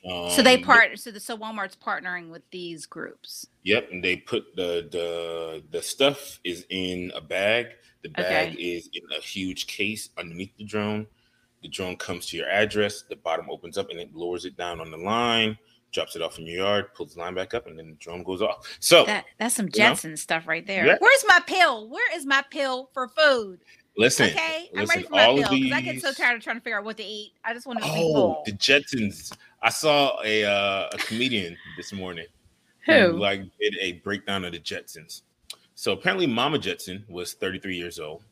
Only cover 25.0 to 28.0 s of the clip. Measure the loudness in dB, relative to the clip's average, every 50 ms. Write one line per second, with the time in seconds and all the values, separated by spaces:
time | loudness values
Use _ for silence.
25 | 0 0 6 8 8 8 8 6 4 4 4 4 2 2 0 0 -2 -4 -6 -4
26 | -4 -4 -2 0 0 0 0 0 -4 -8 -8 -8 _ -6 -6 -6 -6 -6 -10 -10
27 | -10 -12 -12 -12 -14 -16 _ _ -8 -8 -8 -8 -10 -8 -8 -6 -4 -2 0 0